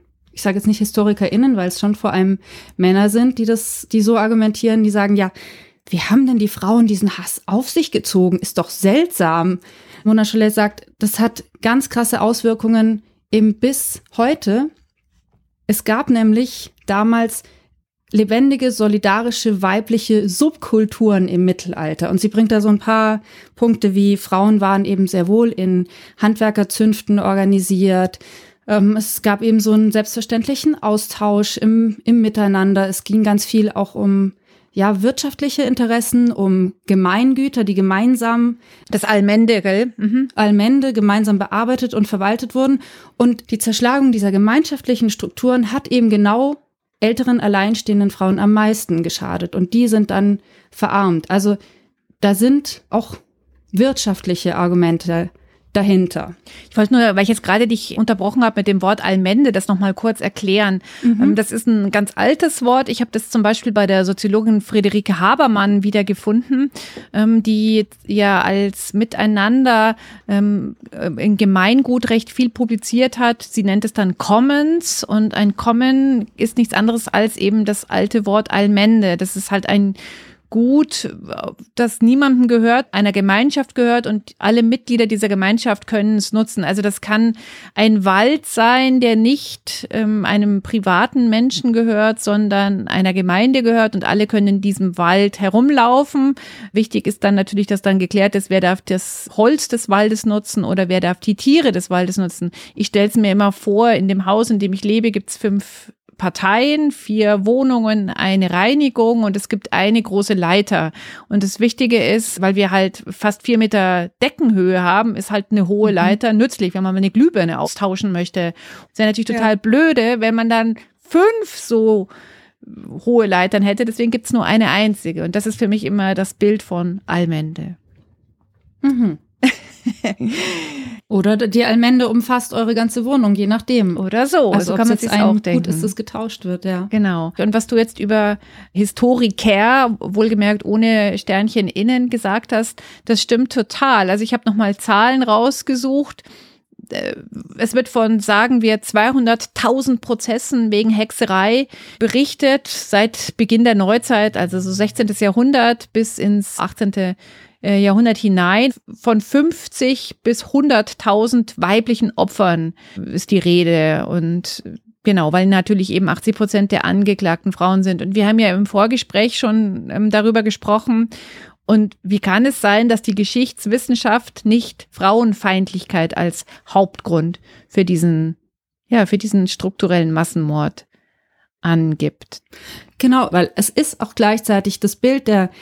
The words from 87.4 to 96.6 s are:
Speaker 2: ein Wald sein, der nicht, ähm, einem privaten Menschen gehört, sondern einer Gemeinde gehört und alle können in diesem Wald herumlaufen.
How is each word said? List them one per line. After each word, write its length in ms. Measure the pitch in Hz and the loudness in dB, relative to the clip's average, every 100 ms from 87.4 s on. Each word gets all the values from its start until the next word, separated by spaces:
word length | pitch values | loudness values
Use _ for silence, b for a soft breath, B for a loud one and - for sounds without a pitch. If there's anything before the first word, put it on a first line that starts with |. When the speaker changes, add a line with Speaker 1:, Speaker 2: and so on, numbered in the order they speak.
| B B B | B B B
Speaker 2:
ein 300 | - 220 208 | 0 2 2
Wald 420 | 190 190 240 294 - | 2 2 2 0 -4
sein, 540 | 233 226 254 262 254 | 0 2 4 2 2
der 160 | 240 220 | 2 2
nicht, 720 | 226 285 - - - - - | 2 0 -4 -16 -14 -14 -8
ähm, 340 | 220 214 214 | -4 -2 -2
einem 380 | 180 208 208 196 | 0 0 2 -2
privaten 640 | - 220 190 180 240 262 233 | -2 -4 0 0 0 0 0
Menschen 440 | 220 254 - 247 | 2 0 0 -2
gehört, 500 | 226 226 208 220 220 | 0 0 2 0 0
sondern 640 | - 208 208 196 202 196 - | -2 0 0 0 0 -2 -2
einer 260 | 185 190 | 0 0
Gemeinde 520 | 185 180 180 247 262 | 0 0 2 2 2
gehört 320 | 226 233 220 190 | 2 2 2 -2
und 80 | |
alle 240 | - 202 208 | -2 0 0
können 180 | 214 202 | 2 2
in 140 | 196 | 0
diesem 360 | 202 190 190 175 | -2 -2 -4 0
Wald 440 | 170 190 202 - | 0 2 0 0
herumlaufen. 960 | 196 214 269 277 233 262 285 285 269 269 B B | 0 2 2 2 4 2 0 0 0 -2 B B